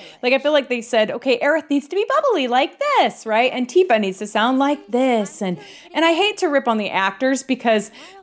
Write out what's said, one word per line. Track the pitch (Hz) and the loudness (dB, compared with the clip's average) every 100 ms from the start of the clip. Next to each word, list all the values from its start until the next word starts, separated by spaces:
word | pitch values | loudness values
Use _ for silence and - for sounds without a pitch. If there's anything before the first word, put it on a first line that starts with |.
| - - | -20 -6
like, | 247 | -2
I | 262 | 0
feel | 294 | 2
like | 302 269 | 0 0
they | 247 | -6
said, | 226 226 214 | 0 0 0
"Okay, | 240 269 247 | -2 -2 0
Aerith | 277 320 - | 2 0 0
needs | 285 - | -2 -2
to | 370 | -4
be | 453 | 0
bubbly | 554 587 381 254 | 0 2 0 0
like | 247 330 - | 0 0 -2
this, | 571 508 247 - 220 | 0 2 2 -2 -2
right? | 220 254 | 0 2
And | 254 247 | 0 0
Tifa | 359 370 220 | 2 4 2
needs | 196 190 | 0 -4
to | 208 | -4
sound | 214 233 262 | 0 2 2
like | 277 294 - | 0 -2 -4
this." | 240 262 233 196 - | 0 2 0 -2 -6
And, | 190 175 - - - | -6 -6 -10 -20 -8
and | - | 0
I | 330 | 2
hate | 330 403 415 | 2 0 0
to | 349 | 0
rip | 277 262 | 0 0
on | 220 | -2
the | 202 | -2
actors | 180 190 - 262 262 | -2 -2 0 -2 -2
because | - 254 233 220 214 - - 392 | -2 -2 2 0 -2 -12 -20 -20